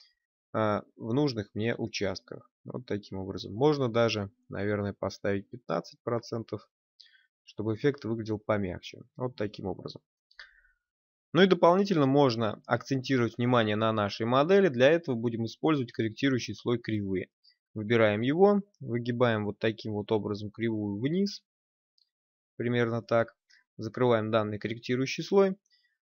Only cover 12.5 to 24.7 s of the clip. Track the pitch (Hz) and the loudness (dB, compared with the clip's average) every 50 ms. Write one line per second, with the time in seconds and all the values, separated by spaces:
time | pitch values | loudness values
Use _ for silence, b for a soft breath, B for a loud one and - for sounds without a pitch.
12.5 | - - - - 123 120 - - 135 131 127 - 135 123 117 110 - - 120 123 | -4 -6 -4 -2 -2 -2 -2 -2 -4 -4 -2 0 0 0 0 0 -2 -2 0 2
13.5 | 127 120 110 107 104 104 110 113 110 110 104 98 - - 113 117 127 135 147 170 | 4 4 4 2 2 0 0 0 0 0 0 -2 -2 -4 -2 2 2 2 4 6
14.5 | 196 202 196 170 127 117 127 143 165 170 170 143 127 113 117 120 117 110 113 110 | 6 6 4 4 4 4 6 6 6 4 2 -2 -4 -2 -2 -4 -2 -4 -4 -6
15.5 | - - - 160 156 143 123 120 - - 113 110 107 - 139 139 135 117 - - | -4 -2 0 2 2 0 -2 -4 -4 -4 -4 -4 -2 -2 0 0 0 0 -2 -6
16.5 | 101 - - 123 120 120 - - 110 107 101 95 95 90 - - _ _ b b | -10 -6 -2 -2 -2 -2 -2 -4 -4 -2 -2 -2 -2 -4 -4 -6 _ _ b b
17.5 | b b _ _ - 110 107 104 120 113 113 107 104 104 117 131 147 175 196 202 | b b _ _ -10 -6 -2 2 4 4 4 4 4 2 0 0 2 4 6 6
18.5 | 202 202 196 _ _ - 139 123 117 120 117 120 120 120 123 120 113 107 104 104 | 4 4 0 _ _ -14 -8 -6 -6 -4 -2 -2 0 2 2 2 2 2 0 -4
19.5 | 101 - - 113 107 - - 113 104 104 101 - 113 107 101 104 104 101 104 104 | -4 -2 -2 -2 -2 -2 -6 -6 -6 -6 -2 0 0 0 0 -2 -6 -6 -8 -10
20.5 | - - 113 113 110 107 104 104 101 101 120 143 165 190 202 202 - - _ _ | -8 -4 -4 -2 -2 -2 -4 -4 -4 -4 -2 -2 0 -2 -2 -2 -4 -10 _ _
21.5 | _ _ _ _ _ _ _ _ _ _ _ _ _ _ _ _ _ _ _ _ | _ _ _ _ _ _ _ _ _ _ _ _ _ _ _ _ _ _ _ _
22.5 | _ - 117 120 123 120 120 117 117 117 104 - 120 117 113 - - _ b b | _ -6 -4 -2 0 0 0 0 -2 -4 -2 0 0 0 0 0 -6 _ b b
23.5 | b b b _ _ - 110 110 - 120 127 123 120 110 107 110 110 113 107 107 | b b b _ _ -12 -12 -8 -2 0 2 4 4 2 2 0 0 0 0 -2
24.5 | 107 101 - 107 | -4 -6 -6 -8